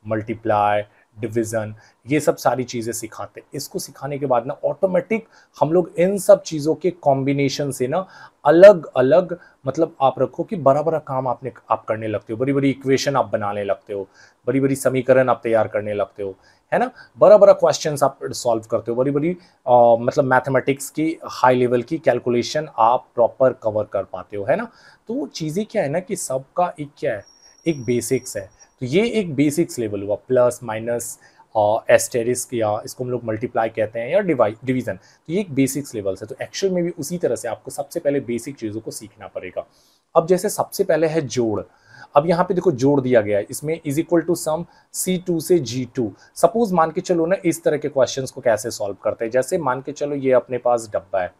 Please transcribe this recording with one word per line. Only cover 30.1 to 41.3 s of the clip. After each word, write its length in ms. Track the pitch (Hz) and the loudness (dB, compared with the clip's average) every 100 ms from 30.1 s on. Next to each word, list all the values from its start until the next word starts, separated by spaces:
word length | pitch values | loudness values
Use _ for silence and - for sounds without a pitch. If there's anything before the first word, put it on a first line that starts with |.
| 101 | -6
प्लस, 420 | - 127 123 120 | 0 2 2 0
माइनस, 540 | 117 110 117 120 - - _ _ _ 110 | -8 -8 -4 -6 -6 -14 _ _ _ 2
अ, 300 | 104 113 - | 2 2 4
एस्टेरिस्क, 640 | 117 - 120 117 123 - | 2 4 -2 -2 -4 -4
या 160 | 120 107 107 - | -4 -2 -2 -6
इसको 180 | - | -10
हम 60 | 123 | -8
लोग 120 | 123 | -6
मल्टीप्लाई 460 | 113 110 120 117 113 | -6 -6 -4 -2 -2
कहते 300 | 113 107 117 | -2 -4 -4
हैं, 100 | 117 | -2
या 100 | 185 | -2
डिवाइ-, 340 | 196 135 107 110 127 | 0 2 0 0 -4
डिवीजन, 300 | 127 110 92 | -4 -4 -10
तो 380 | _ _ - | _ _ -6
ये 60 | 175 | -6
एक 140 | 196 | -2
बेसिक्स 400 | 135 135 147 143 117 | 0 0 0 -8 -6
लेवल 200 | 98 92 | -6 -6
है। 120 | 110 | -12
तो 80 | - | -12
एक्चुअल 320 | 117 - 196 | -10 -4 -2
में 100 | 180 | -2
भी 60 | 170 | -4
उसी 260 | 170 143 175 | -6 -8 -4
तरह 180 | 147 113 | -2 -4
से 120 | 117 | -6
आपको 240 | 107 - | -10 -12
सबसे 280 | - - - | -12 -10 -4
पहले 200 | 147 143 | -2 -2
बेसिक 340 | 113 120 - 139 | -4 -6 -8 -10
चीज़ों 260 | 110 107 | -8 -8
को 100 | 127 | -10
सीखना 360 | - 107 _ 98 | -14 -18 _ -14
पड़ेगा। 380 | 92 90 - - _ _ _ _ 165 | -12 -10 -12 -12 _ _ _ _ 0
अब 120 | 160 | 2
जैसे 220 | 180 208 | 0 0
सबसे 340 | - - - | -4 -6 -4
पहले 240 | 185 160 160 | -2 0 0
है 140 | 160 | -2
जोड़, 380 | 135 | -4